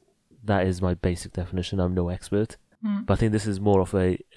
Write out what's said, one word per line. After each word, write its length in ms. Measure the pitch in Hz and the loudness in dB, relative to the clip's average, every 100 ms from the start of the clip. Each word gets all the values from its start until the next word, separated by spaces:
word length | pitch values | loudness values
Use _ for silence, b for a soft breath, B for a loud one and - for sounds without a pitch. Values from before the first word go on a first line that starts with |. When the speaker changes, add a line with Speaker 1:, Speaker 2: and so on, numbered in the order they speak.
| _ _ _ _ | _ _ _ _
Speaker 1:
That 240 | 107 98 95 | -2 0 2
is 140 | 90 | 0
my 120 | 92 | 0
basic 380 | 87 92 87 - | 0 -2 -4 -6
definition. 440 | - 87 92 90 98 | -8 -6 -4 -4 -2
I'm 140 | 90 | 0
no 140 | 92 87 | 0 -2
expert, 480 | 90 - 101 113 - _ _ | -4 -2 -2 -2 -6 _ _
Speaker 2:
Mm. 200 | 214 202 | -4 -4
Speaker 1:
but 80 | - | 0
I 40 | 98 | 2
think 160 | 110 | 4
this 140 | 107 107 | 2 0
is 140 | 95 | 0
more 200 | 104 98 | 4 4
of 120 | 90 | 4
a, 240 | 98 92 90 - | 2 2 0 -4